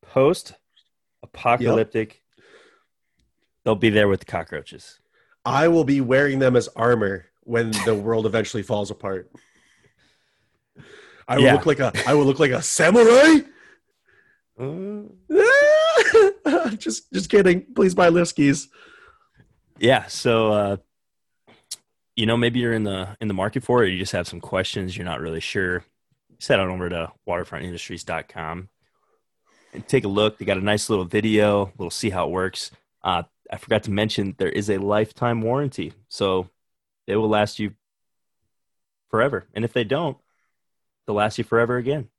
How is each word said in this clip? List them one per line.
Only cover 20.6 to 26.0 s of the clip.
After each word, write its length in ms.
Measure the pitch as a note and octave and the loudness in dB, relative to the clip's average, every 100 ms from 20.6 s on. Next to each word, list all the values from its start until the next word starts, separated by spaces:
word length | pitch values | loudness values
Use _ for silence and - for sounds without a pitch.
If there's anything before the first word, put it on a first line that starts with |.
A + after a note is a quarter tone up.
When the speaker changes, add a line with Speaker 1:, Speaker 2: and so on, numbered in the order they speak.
| G2+ G2 _ _ _ _ _ _ _ _ _ - _ _ _ - | 0 -4 _ _ _ _ _ _ _ _ _ -20 _ _ _ -6
Speaker 1:
you 100 | A2 | 0
know, 100 | A#2 | 2
maybe 220 | A#2+ A#2+ | 0 0
you're 120 | A#2+ | -2
in 100 | A2+ | -2
the, 320 | G#2 F#2+ F#2+ G#2 | -4 -6 -8 -10
in 80 | A2 | -8
the 60 | |
market 280 | F#2+ G2 - | -4 -4 -4
for 200 | - B2 | 0 2
it. 40 | G#2 | 2
Or 20 | |
you 100 | F#2 | 0
just 140 | F#2 | -4
have 140 | F2+ F2 | -6 -6
some 140 | E2+ | -12
questions. 560 | - F#2+ F#2 - F#2 F2+ | -8 -4 -4 -6 -8 -8
You're 80 | |
not 160 | F2 D2 | -10 -8
really 200 | D#2+ D#2+ | -8 -8
sure. 440 | - - F#2 F2+ - _ | -8 -4 -4 -6 -10 _